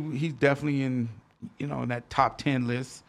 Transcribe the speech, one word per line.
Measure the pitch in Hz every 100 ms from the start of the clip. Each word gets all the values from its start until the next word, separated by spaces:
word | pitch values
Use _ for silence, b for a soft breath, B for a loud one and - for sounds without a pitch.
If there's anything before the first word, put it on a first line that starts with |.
| 151 143
he's | 160
definitely | 131 143 139 147 143
in, | 135 127 117 107 - _ - -
you | 143
know, | 139
in | 120
that | 120 -
top | - 127 -
ten | 147 135 120
list. | 123 131 -